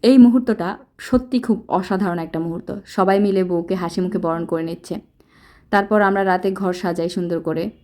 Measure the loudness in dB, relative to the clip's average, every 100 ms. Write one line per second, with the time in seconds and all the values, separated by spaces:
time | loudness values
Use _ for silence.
0 | 6 8 8 6 0 -4 -4 -8 -14 _
1 | -2 -2 0 -4 -2 -4 0 -4 -2 -2
2 | -2 -4 -6 -6 -6 -8 -10 -12 -10 -2
3 | 2 4 4 2 0 -2 -2 -4 -4 -2
4 | -2 -2 -2 -4 -2 -4 -4 -8 -10 -12
5 | -12 _ _ _ -20 -20 _ 0 2 2
6 | 4 2 2 2 0 -2 -4 -2 -4 -2
7 | -4 -4 -4 -4 -4 -4 -6 -8